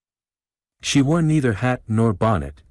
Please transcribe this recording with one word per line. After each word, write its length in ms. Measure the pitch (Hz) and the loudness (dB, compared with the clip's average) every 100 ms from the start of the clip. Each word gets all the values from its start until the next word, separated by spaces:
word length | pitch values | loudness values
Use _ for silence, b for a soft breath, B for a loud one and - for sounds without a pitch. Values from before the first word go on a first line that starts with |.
| _ _ _ _ _ _ _ _ | _ _ _ _ _ _ _ _
She 180 | - 143 | -2 0
wore 220 | 139 170 | 2 2
neither 300 | 156 156 127 | 2 0 0
hat 300 | 98 127 123 - | -2 -2 -4 -2
nor 260 | 110 113 | 0 0
bonnet, 500 | 98 110 92 71 - _ | 0 0 0 -4 -14 _